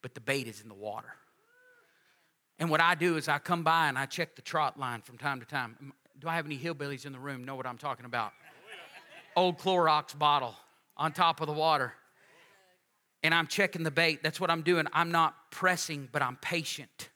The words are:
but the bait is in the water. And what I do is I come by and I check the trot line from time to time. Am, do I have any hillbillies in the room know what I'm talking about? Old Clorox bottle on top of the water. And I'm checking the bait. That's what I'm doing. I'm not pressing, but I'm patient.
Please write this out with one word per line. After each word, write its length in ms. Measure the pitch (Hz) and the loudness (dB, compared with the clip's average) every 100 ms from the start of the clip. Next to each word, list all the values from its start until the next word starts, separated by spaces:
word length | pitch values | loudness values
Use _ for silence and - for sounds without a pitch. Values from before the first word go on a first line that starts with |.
but 140 | - | -12
the 60 | - | -12
bait 260 | 113 139 117 | -4 -4 -4
is 160 | 107 | -12
in 60 | 107 | -18
the 60 | |
water. 380 | 98 104 104 - - _ _ _ 494 508 480 _ _ _ _ _ _ _ _ | -12 -10 -10 -12 -20 _ _ _ _ _ _ _ _ _ _ _ _ _ _
And 120 | 165 | 0
what 100 | 156 | 4
I 140 | 165 | 4
do 220 | 175 175 165 | 4 2 0
is 120 | 147 | 0
I 100 | 147 | -2
come 240 | - 175 | 0 0
by 260 | 160 165 156 | 2 4 2
and 100 | 131 | 0
I 80 | 135 | -4
check 300 | - 160 - | -4 -6 -8
the 60 | |
trot 360 | - 165 143 - | -6 -2 -2 -2
line 240 | 131 117 | -8 -8
from 160 | - 120 | -12 -8
time 220 | 147 135 | -6 -6
to 60 | 117 | -6
time. 300 | 143 120 113 | -6 -6 -10
Am, 120 | 139 - _ _ | -20 -20 _ _
do 80 | 151 | -4
I 80 | 165 | -4
have 100 | 151 | -4
any 100 | 143 | -6
hillbillies 500 | 160 156 143 139 143 | -6 -6 -6 -8 -12
in 60 | |
the 60 | 131 | -12
room 260 | 139 131 | -10 -10
know 120 | 127 135 | -10 -8
what 100 | 131 | -8
I'm 100 | 113 | -8
talking 300 | 147 123 120 | -8 -8 -6
about? 260 | 120 107 - - - - - - - - - - | -4 -4 -8 -20 -20 -20 -18 -18 -20 -20 -20 -2
Old 240 | - 180 175 | 4 4 2
Clorox 580 | 190 185 160 151 147 143 | 2 4 6 4 2 0
bottle 380 | 147 147 123 104 - _ _ - | 4 4 0 -10 -20 _ _ -4
on 160 | 156 | -4
top 280 | 156 170 160 | 2 2 2
of 80 | 156 | -2
the 40 | |
water. 400 | 151 160 151 123 - _ _ _ - _ _ _ _ _ _ _ _ | 0 4 4 2 -6 _ _ _ -20 _ _ _ _ _ _ _ _
And 100 | 160 | 2
I'm 140 | 165 160 | 4 2
checking 340 | - 190 185 | 0 0 0
the 80 | 160 | -2
bait. 320 | 147 165 156 | 2 2 2
That's 180 | 156 - | -4 -2
what 80 | 175 | 0
I'm 140 | 165 | 0
doing. 240 | 156 175 151 | 2 2 2
I'm 180 | 160 165 | 0 2
not 240 | 165 160 - _ | 4 2 0 _
pressing, 580 | - 185 175 - 147 135 | 0 0 2 -2 -6 -4
but 100 | 151 | -2
I'm 140 | 131 127 | -2 -2
patient. 760 | - 170 156 - 131 _ - | -4 -4 -4 -8 -12 _ -18